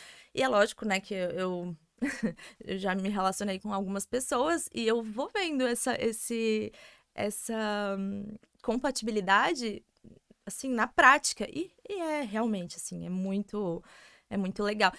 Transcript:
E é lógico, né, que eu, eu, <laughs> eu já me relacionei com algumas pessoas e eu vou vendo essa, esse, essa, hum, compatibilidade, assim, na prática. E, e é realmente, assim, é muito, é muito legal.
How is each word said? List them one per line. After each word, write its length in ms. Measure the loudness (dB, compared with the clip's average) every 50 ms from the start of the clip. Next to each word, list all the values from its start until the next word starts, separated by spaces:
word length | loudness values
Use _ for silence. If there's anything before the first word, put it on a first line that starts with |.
| -18 -20 -20 -20 -20 _ 0
E 80 | 0
é 60 | 2 4
lógico, 380 | 6 6 4 4 2 -4 -2
né, 140 | 0 0 0
que 120 | 0 -4 -4
eu, 160 | -2 -2 -2
eu, 440 | -2 -2 -2 -2 -2 -4 -6 -8 -10 -12 _ _ _ -4
<laughs> 360 | -4 -4 -4 -2 -4 -4 -4 -6 -16 -20 -20 _ -8
eu 140 | -6 -6 -2
já 160 | -2 0 0
me 160 | 0 -2 -2
relacionei 480 | 0 2 2 2 2 0 -2 -2 -4 -4
com 140 | -4 -4 -4
algumas 320 | -2 -2 -2 -4 -4 -4
pessoas 640 | -2 -2 -2 0 0 0 2 2 2 2 0 -2 -4
e 140 | -4 -2 2
eu 160 | 2 2 2
vou 280 | 0 -4 -4 -4 -6 -4 -2
vendo 320 | -2 -2 0 0 2 2
essa, 280 | 2 2 0 0 -2 0 0
esse, 680 | 0 -2 -2 -2 -4 -4 -2 0 0 2 2 0 -2 -4 -10 -14 -20 -20 -20 -20 _ _ -6
essa, 840 | -4 -4 -4 -4 -6 -6 -4 -4 -2 -2 -2 -2 -2 -2 -2 -2 -2
hum, 360 | -4 -4 -4 -6 -8 -10 -12 -16 _ _ _ _
compatibilidade, 1200 | -2 0 0 2 0 0 -2 0 -4 0 -2 0 2 4 4 6 6 4 2 0 -2 -4 -6 -6 _ _ _ _ _ -20 -20 -20 _ _ -20 _ -14
assim, 240 | -10 -10 -6 -4 -2
na 160 | 0 0 0
prática. 600 | 2 6 8 10 10 10 8 4 -2 -2 -2 -6 -6
E, 200 | -6 -6 -8 -8 _ _ _ -8
e 120 | -6 -4
é 220 | -2 -2 -2 -2
realmente, 540 | -2 -2 -2 0 0 0 0 -2 -4 -8 -10
assim, 280 | -10 -10 -10 -8 -8 -6
é 40 | -4
muito, 720 | -4 -2 -2 -2 -2 -2 -4 -4 -4 -4 -2 -2 -4 -4 -8 -16 -20 -20 -20 -20 -20 -20 _ -6
é 60 | -4
muito 260 | -2 -2 -2 -2 -2
legal. 300 | -2 -2 2 2 2 2 2